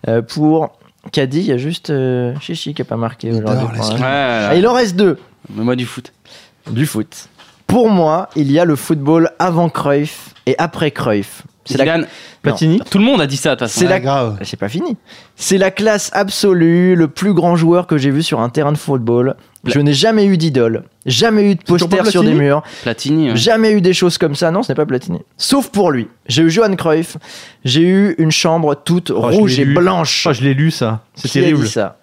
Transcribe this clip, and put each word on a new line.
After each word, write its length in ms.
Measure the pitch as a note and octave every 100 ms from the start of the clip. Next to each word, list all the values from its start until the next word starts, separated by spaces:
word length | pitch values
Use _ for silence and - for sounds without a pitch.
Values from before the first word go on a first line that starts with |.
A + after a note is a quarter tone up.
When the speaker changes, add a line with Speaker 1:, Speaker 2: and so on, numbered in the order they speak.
| -
Speaker 1:
euh, 120 | A2+
pour 500 | A#2 - D3+ D#3+ D3 _ _ _ -
Caddy. 260 | - C3+ D3
Il 60 | F#3+
y 60 |
a 40 | B2
juste, 320 | C#3+ E3+ -
euh, 440 | C#3+ C3 B2 B2 C#3
Chichi 320 | - E3+ -
qui 80 | D3
a 40 | F3
pas 120 | A#2
marqué 300 | A2+ A2+ A2+
Speaker 2:
Il 60 | A2+
Speaker 1:
aujourd'hui 180 | G#2+ B2+
Speaker 2:
dort, 80 | B2
Speaker 1:
pour 20 |
Speaker 2:
laisse-le. 220 | A2+ G#2+
Speaker 1:
l'instant. 120 | A2+ B2+
Speaker 3:
Ouais, 60 |
ouais, 280 | C#3+ C3+ A#2
ouais. 60 | G#2
Speaker 1:
Ah, 60 | E3
il 120 | G#3+
en 60 |
reste 240 | B3 A3+ F3+
deux. 200 | G3+ C#3+ - _ - G#2
Speaker 3:
Mais 80 |
moi, 140 | A#2 B2+
du 80 | A#2+
foot. 260 | - B2 _ _ - - _ -
Speaker 1:
Du 160 | A#2 D3+
foot. 440 | A2 G#2+ - - _ - _ -
Pour 240 | - A#3
moi, 400 | G3 D#3 D#3+ G3+ -
il 160 | C#3+
y 80 | D3
a 60 | E3+
le 100 | D3
football 560 | - D#3+ C#3 E3 E3+ -
avant 300 | F3+ E3+ E3+
Cruyff 640 | - D3 C#3+ D3+ - - _ -
et 80 | C3
après 320 | D#3+ - D#3
Cruyff. 500 | - B2+ G#2+ G2 - - _ -
C'est 140 | -
la 40 | C#3
Speaker 3:
Zidane. 160 | E3
Speaker 1:
Non. 60 | - - - -
Speaker 4:
Platini. 380 | D3 A2 D#3+ F3 -
Speaker 3:
Tout 80 | G3
le 60 | A3
monde 160 | C4
a 60 | C#3+
dit 100 | C#3
ça, 140 | D#3+
de 40 | C3
toute 120 | B2+
façon. 120 | -
Speaker 1:
C'est 60 | F3+
Speaker 2:
Ouais, 60 |
Speaker 1:
la 80 | F#3+
Speaker 2:
grave. 380 | B2+ C#3 A#2+ G#2
Speaker 1:
C'est 160 | G2 -
pas 100 | G2+
fini. 260 | D3 F4 A#3 _ - - _
C'est 220 | - F#3+
la 140 | F#3+
classe 400 | F#3+ G#3+ G#3 -
absolue, 840 | - G3+ - G#3 F3+ E3 E3+ F#3 F3+
le 120 | D#3+
plus 260 | - G3
grand 220 | F3 E3+ E3+
joueur 320 | E3 F3 F3
que 100 | D#3
j'ai 140 | C3+
vu 100 | C#3
sur 180 | E3+ C3
un 100 | A#2
terrain 220 | D3 C#3+
de 60 | D3
football. 580 | - C3+ A2+ A#2+ C3 - _ _
Speaker 3:
Pla- 100 | -
Speaker 1:
Je 60 | C#3
n'ai 140 | D3
jamais 320 | C#3 A3 A3 G3+
eu 120 | F#3
d'idole, 460 | E3 C3 A#2 A2 - _ -
jamais 380 | A#2 A#3 G#3+
eu 120 | G3+ F#3
de 40 |
Speaker 4:
C'est 120 | -
toujours 160 | F3 F3
Speaker 1:
poster 140 | F#3+ G#3+
Speaker 4:
pas 60 |
Speaker 1:
sur 100 | F#3
des 60 | D#3
Speaker 4:
Platini ? 160 | D3+ C#3+
Speaker 1:
murs, 180 | C#3+ - -
Speaker 3:
Platini, 460 | B2 A2+ C3+ D#3 D3
ouais. 40 | A2+
Speaker 1:
jamais 360 | A#2 A3 A3
eu 100 | G#3
des 120 | F3+
choses 240 | F3+ F3+ -
comme 180 | E3+ C#3+
ça. 160 | E3+
Non, 100 | F3
ce 80 | B3+
n'est 40 | C3
pas 100 | D3+
Platini. 340 | B2+ - F2 - _
Sauf 320 | - C#4 B3
pour 220 | G3 F3+
lui. 160 | C3+ G#2+ _ -
J'ai 160 | C3
eu 60 | E3
Johan 240 | E3 A3 F#3+
Cruyff, 420 | E3 D#3 E3 D#3+ - - - _ B2+
j'ai 160 | C3+
eu 340 | F3 F#3+ G3+ E3
une 120 | D#3+
chambre 440 | D#3 E3+ E3 D3+ C#3+
toute 340 | - F3 E3+
Speaker 4:
Oh, 200 | F#2 A#2+
je 60 | F#3
Speaker 1:
rouge 200 | G#3+ B2+
Speaker 4:
l'ai 60 |
Speaker 1:
et 20 | C#3
Speaker 4:
lu. 80 |
Speaker 1:
blanche. 540 | D3+ F3+ F#3 D3+ - F3
Speaker 4:
Oh, 40 |
je 80 | B2+
l'ai 100 | C3+
lu, 160 | C3+ D#3+
ça. 280 | - A#2 A2 _ -
C'est 120 | B2+
Speaker 1:
Qui 100 | C#3
a 20 |
Speaker 4:
terrible. 220 | F3 D3+
Speaker 1:
dit 60 | A2
ça ? 280 | A2+ G2 -